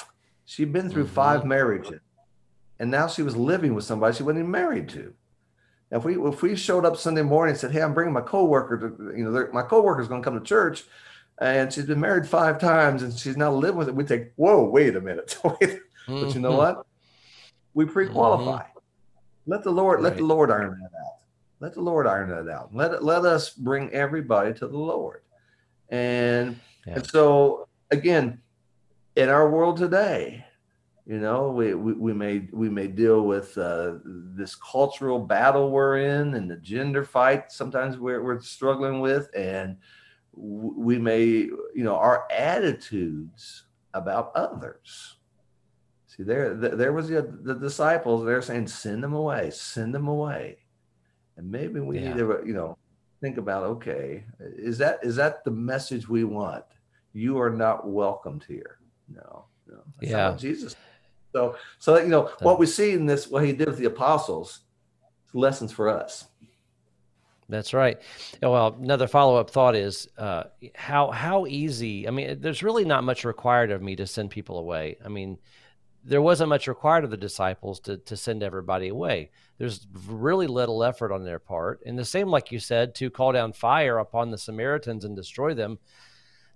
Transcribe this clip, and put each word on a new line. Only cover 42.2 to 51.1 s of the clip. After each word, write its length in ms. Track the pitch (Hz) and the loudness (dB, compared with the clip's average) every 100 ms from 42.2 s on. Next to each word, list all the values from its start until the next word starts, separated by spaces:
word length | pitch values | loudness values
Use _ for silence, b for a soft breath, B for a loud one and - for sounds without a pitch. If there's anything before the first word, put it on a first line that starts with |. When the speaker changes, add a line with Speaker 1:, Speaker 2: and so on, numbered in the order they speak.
| - | 0
Speaker 1:
attitudes 1400 | 95 143 180 190 120 - 104 85 78 80 - - - _ _ _ | -2 0 0 0 -4 -6 -6 -4 -6 -12 -18 -20 -20 _ _ _
about 380 | 95 87 101 117 - | -10 -4 -4 -4 -4
others. 800 | - 120 - - - - - _ _ _ _ _ _ _ _ _ _ | -4 -6 -14 -16 -20 -20 -20 _ _ _ _ _ _ _ _ _ _
See, 160 | - | -10
there, 320 | 95 127 131 110 | -4 -2 -2 -2
th-, 180 | 123 | -2
there 200 | 107 127 | 0 0
was 160 | 151 160 | 0 -2
the, 120 | 160 123 - | -2 -4 -6
the 140 | 127 127 | -8 -6
disciples, 680 | 139 - 156 165 139 117 | -6 0 2 2 2 0
they're 180 | 113 123 | 0 -2
saying, 240 | 123 120 107 | -2 -6 -6
"Send 360 | - 110 107 | -8 -8 -6
them 100 | 139 | -4
away, 360 | 151 156 131 82 | -4 -4 -4 -4
send 460 | - - - 113 139 | -8 -12 -8 -6 -4
them 120 | 143 | -4
away." 500 | 147 147 143 - - _ _ _ _ _ | -4 -4 -6 -10 -16 _ _ _ _ _